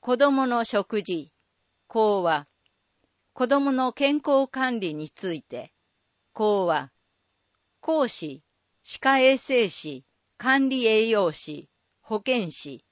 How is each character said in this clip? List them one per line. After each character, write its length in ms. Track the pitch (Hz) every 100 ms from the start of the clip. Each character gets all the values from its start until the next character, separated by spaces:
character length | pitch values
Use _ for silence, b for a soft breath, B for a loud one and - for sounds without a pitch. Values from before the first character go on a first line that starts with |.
子 160 | - 247
供 300 | 285 269 262
の 180 | 240
食 380 | 226 214 190 214
事、 280 | 185 175 139 _ _ _ _ _ _
講 360 | 226 214 202
話。 260 | 170 156 147 _ _ _ _ _ _ _ _
子 140 | - 254
供 220 | 277 277
の 220 | 262 262
健 240 | - 277 294
康 320 | 302 269 269
管 320 | 262 262 233
理 140 | 185
に 160 | 151 151
つ 240 | - 190
い 80 | 160
て、 300 | - 123 - _ _ _ _ _ _
講 340 | - 214 202 180
話。 240 | 156 135 _ _ _ _ _ _ _ _ _
講 280 | - 320 247
師、 340 | - 156 139 _ _ _ _
歯 180 | - -
科 180 | 269 269
衛 160 | 262 269
生 320 | - 254 208
士、 360 | - 151 135 _ _ _ _
管 300 | 233 269 269
理 180 | 262 233
栄 200 | 220 226
養 260 | 220 180
士、 360 | 151 - 147 - _ _ _
保 200 | - 214
健 300 | 208 254 180
師。 340 | - 147 131 _